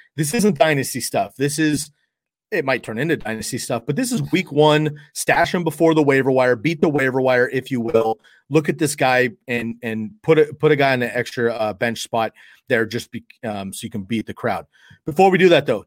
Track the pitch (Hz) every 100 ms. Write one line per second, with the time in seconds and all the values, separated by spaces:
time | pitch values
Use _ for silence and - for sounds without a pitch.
0 | _ - 151 233 208 156 160 143 127 131
1 | - 123 95 - 143 143 156 147 - _
2 | _ _ _ _ _ 202 135 127 - 113
3 | 156 135 117 110 - 120 - 120 - 147
4 | 247 196 139 180 185 147 151 151 151 147
5 | - - - 147 170 185 160 - 165 156
6 | 143 135 135 131 127 120 127 165 165 143
7 | 135 131 127 127 127 131 131 127 113 113
8 | 113 113 _ _ _ 143 151 151 151 -
9 | 131 127 127 101 - 120 113 117 120 110
10 | 107 - - 156 147 - 156 147 139 131
11 | 120 110 120 - 117 117 107 95 120 110
12 | - 113 110 - - _ - 120 113 113
13 | - 117 - _ 117 104 98 - 117 107
14 | 95 113 101 107 123 92 - _ _ -
15 | - 151 190 185 185 160 147 107